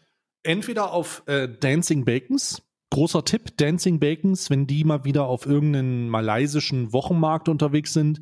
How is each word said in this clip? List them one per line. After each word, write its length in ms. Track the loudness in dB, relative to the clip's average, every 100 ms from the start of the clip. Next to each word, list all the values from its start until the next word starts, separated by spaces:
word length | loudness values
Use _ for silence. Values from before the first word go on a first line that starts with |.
| _ _ _ _
entweder 480 | -4 -4 -2 -4 -2
auf, 320 | -2 -4 -10 -4
äh, 220 | -2 -2
Dancing 560 | -2 0 2 2 0 0
Bacons, 560 | -2 -2 -4 -4 -10 _ _ -4
großer 320 | 0 2 0
Tipp, 340 | -2 -4 -4 0
Dancing 420 | 0 2 2 2
Bacons, 500 | 2 2 0 0 0
wenn 180 | 0 0
die 160 | 2
mal 200 | 2 0
wieder 220 | 0 0 0
auf 200 | -2 0
irgendeinen 640 | 2 2 0 0 -2 -2
malaysischen 840 | -2 0 0 0 0 -2 -2 0
Wochenmarkt 560 | -2 0 0 2 0 0
unterwegs 440 | 0 2 0 0
sind, 260 | 0 2 0